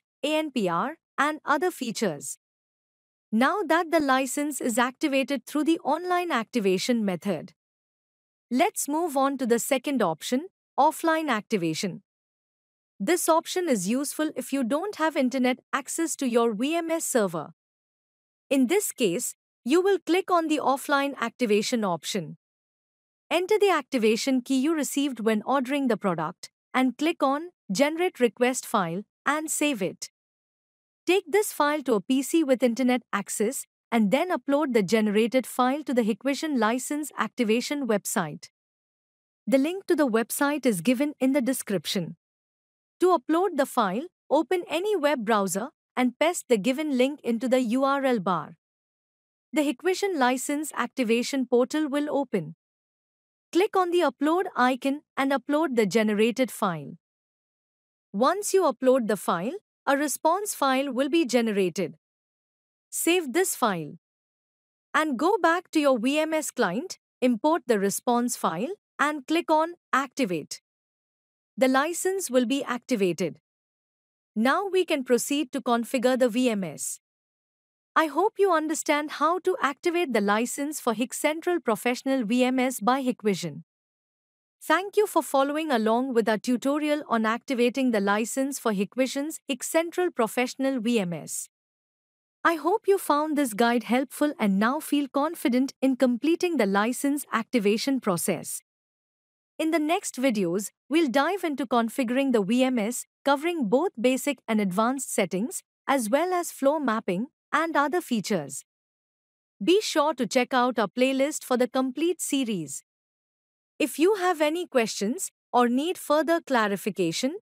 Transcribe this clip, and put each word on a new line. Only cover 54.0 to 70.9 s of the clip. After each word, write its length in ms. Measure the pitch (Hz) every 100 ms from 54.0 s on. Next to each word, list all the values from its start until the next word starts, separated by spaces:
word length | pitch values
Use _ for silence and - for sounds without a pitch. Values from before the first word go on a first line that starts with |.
| 302 - 294 339 381 -
icon 460 | 247 254 277 285 -
and 160 | - 269
upload 440 | 269 - 294 330 233
the 80 |
generated 680 | 214 220 214 208 226 226 254
file. 460 | - 208 160 143 165 _ _ _ _ _ _ _ _ _ _ _
Once 420 | 196 262 381 403
you 80 | 381
upload 460 | 330 - 262 262 214
the 100 | 208
file, 340 | - 180 196 370 - _
a 140 | - 277
response 560 | 294 - 311 359 415
file 360 | - 269 262 277
will 200 | 233 277
be 160 | 339 277
generated. 720 | 240 226 202 185 165 160 - _ _ _ _ _ _ _ _ _
Save 460 | - - 359 302
this 200 | 254 370
file. 440 | - 233 175 147 180 _ _ _ _ _ _ _ _ _
And 240 | 277 320 240
go 180 | 320 415
back 340 | 330 339 -
to 120 | 320
your 140 | 285 262
V 200 | 240 302
M 140 | 320
S 180 | 311 -
client, 480 | - 208 185 370 - _ _
import 440 | 254 233 - 339 -
the 120 | 214
response 580 | 196 - - 240 247 - 202
file, 280 | 165 254 403 _ -
and 280 | 277 302 262
click 240 | 320 339
on 240 | 311 330 349 _
Activate. 720 | 254 269 - 233 170 - - _ _ _